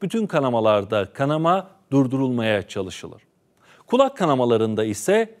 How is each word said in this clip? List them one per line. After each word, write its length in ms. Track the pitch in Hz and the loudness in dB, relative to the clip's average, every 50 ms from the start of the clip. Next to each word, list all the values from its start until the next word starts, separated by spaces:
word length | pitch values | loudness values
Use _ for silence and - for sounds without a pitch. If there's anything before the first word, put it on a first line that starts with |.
| - | -8
bütün 240 | 180 - 226 220 | -4 -4 -4 -4
kanamalarda 840 | 190 - 156 139 127 123 143 131 110 107 104 98 95 110 107 98 92 - | -2 -2 0 0 0 0 2 2 4 2 2 0 0 -2 -2 -2 -4 -4
kanama 580 | - 139 139 151 156 160 165 180 196 190 - - _ _ - | -4 -2 -2 -2 0 0 0 0 0 -2 -8 -18 _ _ -2
durdurulmaya 800 | 135 139 139 123 131 135 135 127 123 120 113 110 107 101 92 - | 0 2 2 2 0 -2 -2 -2 -2 -2 0 0 0 -2 -2 -4
çalışılır. 540 | - 104 98 92 85 - - 85 82 - _ _ _ _ _ _ _ _ _ _ - _ _ | -8 -8 -8 -8 -10 -14 -16 -16 -18 -18 _ _ _ _ _ _ _ _ _ _ -20 _ _
Kulak 300 | - - 247 269 262 269 | -2 2 2 2 2 2
kanamalarında 680 | - 196 160 143 127 123 120 117 110 110 110 110 104 110 | 0 0 2 2 2 2 2 2 2 2 0 0 -2 -2
ise 500 | 110 101 - - - 196 220 226 220 - - | -2 -4 -4 0 0 2 2 0 -2 -6 -20